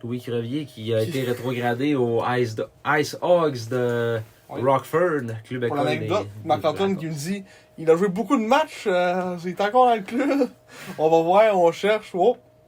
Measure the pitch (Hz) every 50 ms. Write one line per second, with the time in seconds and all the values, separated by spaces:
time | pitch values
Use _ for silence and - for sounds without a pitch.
0 | - 117 123 123 - 117 117 120 117 117 135 156 147 - - 113 107 113 113 110
1 | 110 113 - 131 123 123 120 120 120 131 123 120 120 120 120 120 139 151 147 131
2 | 120 117 117 113 - 117 123 123 123 110 110 113 - - _ _ - 139 151 151
3 | 147 - - - - 170 180 175 160 151 131 117 110 113 127 123 123 120 120 120
4 | 117 117 117 110 110 - _ _ _ - 139 135 120 139 135 131 - - - 165
5 | 180 180 156 143 120 113 113 110 - - 127 127 120 117 143 143 139 151 - -
6 | - - 180 208 - - - - - 160 151 151 - 156 151 190 196 196 190 -
7 | 160 160 165 143 143 180 202 196 190 - - - _ _ _ - 160 160 160 170
8 | 202 208 175 208 233 - 285 233 214 220 269 302 311 302 - - - 208 180 180
9 | 180 180 180 185 180 185 180 170 165 185 170 - 196 208 208 254 254 247 233 214
10 | 190 202 226 254 294 277 269 285 254 - - _ _ - - - - - - -
11 | 151 160 165 165 165 170 185 202 226 220 202 185 170 170 160 - - 208 220 214
12 | - - - 180 185 240 247 - - _ _ _ _